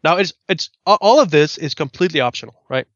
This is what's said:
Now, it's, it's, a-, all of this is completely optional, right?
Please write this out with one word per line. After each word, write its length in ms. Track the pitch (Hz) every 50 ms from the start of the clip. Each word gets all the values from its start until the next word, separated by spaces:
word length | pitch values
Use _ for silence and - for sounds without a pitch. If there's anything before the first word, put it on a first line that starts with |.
| -
Now, 100 | 156 170
it's, 160 | 202 196 175 - _ _
it's, 220 | - 190 - - - _ _ _
a-, 120 | 190 208 -
all 180 | 196 208 247 302
of 120 | 269 175
this 260 | 151 147 151 151 -
is 160 | - 165 143 -
completely 480 | - 156 135 - - 180 180 156 147
optional, 340 | 127 123 - - - 113 _ _ _ _
right? 180 | 131 131 127 _ _